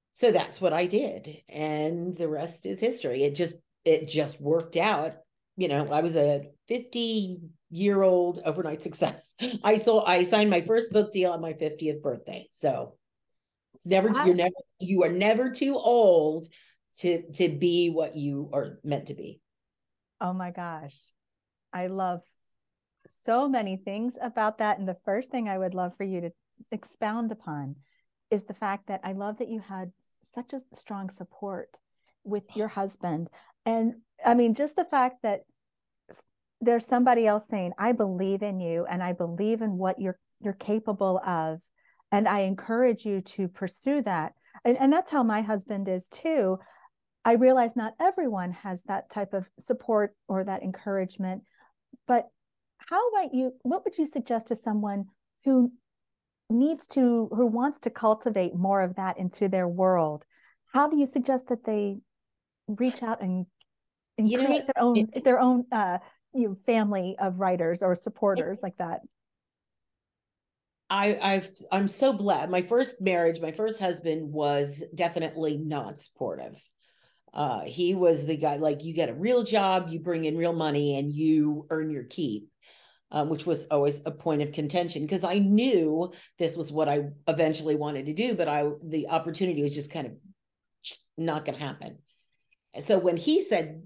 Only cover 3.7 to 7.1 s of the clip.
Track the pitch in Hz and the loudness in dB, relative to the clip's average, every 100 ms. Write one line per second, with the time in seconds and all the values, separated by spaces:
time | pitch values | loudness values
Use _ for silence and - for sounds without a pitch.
3.7 | _ 165 156 151 151 143 - 143 165 165 | _ 4 4 2 -2 -2 -4 0 0 0
4.7 | 165 208 165 160 - _ _ _ - 175 | 0 2 2 -2 -8 _ _ _ -4 0
5.7 | 139 143 151 165 165 143 143 - - - | 0 0 0 2 2 2 2 -4 -14 -6
6.7 | 240 247 240 226 | -6 -4 -4 -2